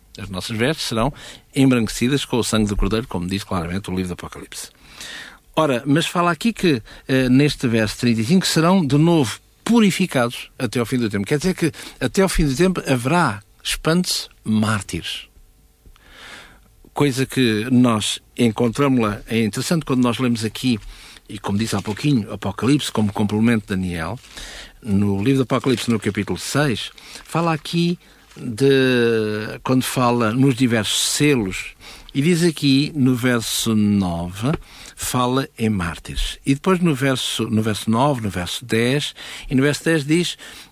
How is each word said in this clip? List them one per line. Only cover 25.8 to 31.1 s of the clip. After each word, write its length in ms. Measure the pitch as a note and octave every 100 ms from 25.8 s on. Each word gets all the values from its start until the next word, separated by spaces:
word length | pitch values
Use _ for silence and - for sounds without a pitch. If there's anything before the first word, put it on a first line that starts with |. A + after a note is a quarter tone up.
| -
no 100 | A2+
capítulo 380 | - G2+ G2 F2+
seis, 540 | - C3 D3 G#2+ - - - - -
fala 280 | D#3 E3+
aqui 440 | D#3 - E3+ E3+ F3 - - _ -
de, 1200 | C3 G#2+ C3+ C3+ C3 B2+ A#2 A2+ G#2+ G#2 G#2+ B2+
quando 200 | - C3
fala 480 | B2 - B2 A#2+ A2+
nos 240 | A#2 C#3 A#2+
diversos 460 | B2+ A#2 G#2 -
selos, 720 | -